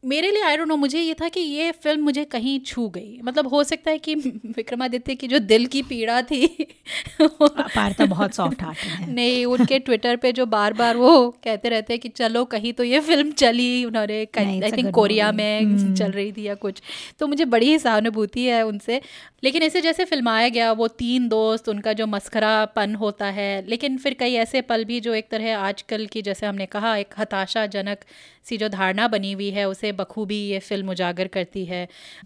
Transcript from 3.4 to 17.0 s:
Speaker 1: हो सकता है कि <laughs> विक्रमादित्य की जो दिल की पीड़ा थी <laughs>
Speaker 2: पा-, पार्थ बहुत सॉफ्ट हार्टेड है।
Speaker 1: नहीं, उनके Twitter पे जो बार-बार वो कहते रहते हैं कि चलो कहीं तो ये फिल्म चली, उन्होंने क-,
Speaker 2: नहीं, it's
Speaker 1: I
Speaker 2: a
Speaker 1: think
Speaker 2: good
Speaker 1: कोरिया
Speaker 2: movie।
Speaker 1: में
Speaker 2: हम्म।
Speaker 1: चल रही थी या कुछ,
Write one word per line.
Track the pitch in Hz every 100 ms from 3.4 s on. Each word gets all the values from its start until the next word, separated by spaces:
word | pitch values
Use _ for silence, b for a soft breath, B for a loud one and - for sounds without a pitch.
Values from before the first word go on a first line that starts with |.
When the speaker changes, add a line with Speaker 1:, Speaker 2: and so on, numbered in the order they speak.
| 269
Speaker 1:
हो | 285
सकता | 285 320 320
है | 311
कि | 311 311
<laughs> | 269 214 220
विक्रमादित्य | 240 226 240 254 247 247 262
की | 254
जो | 277
दिल | 202 220 247
की | 269
पीड़ा | 254 240 220 240
थी | 247 285 320
<laughs> | - 311 - - - - -
Speaker 2:
पा-, | 311 - 294 294 220 220
पार्थ | 202 190
बहुत | - 180 202
सॉफ्ट | - 175 -
हार्टेड | 160 156 -
है। | 170 190
Speaker 1:
नहीं, | 247 240 247 247
उनके | 247 254 269
Twitter | 269 226 240 240
पे | 254
जो | 247 247
बार-बार | 214 208 214 240 233
वो | 247 320 240 240
कहते | 233 214 233
रहते | 226 220
हैं | 233
कि | 240
चलो | - 226 233 240
कहीं | 220 226
तो | 233
ये | 240 262
फिल्म | 302 320 302
चली, | 294 247 233 247 247 240
उन्होंने | 226 208 214 214
क-, | -
Speaker 2:
नहीं, | 202
it's | 190
Speaker 1:
I |
Speaker 2:
a | 208
Speaker 1:
think | 277
Speaker 2:
good | 240 190
Speaker 1:
कोरिया | 208 214 208
Speaker 2:
movie। | 214
Speaker 1:
में | 214 214
Speaker 2:
हम्म। | 214 202 196 185
Speaker 1:
चल | 196
रही | 202 202
थी | 208
या | 208 202
कुछ, | 202 190 B B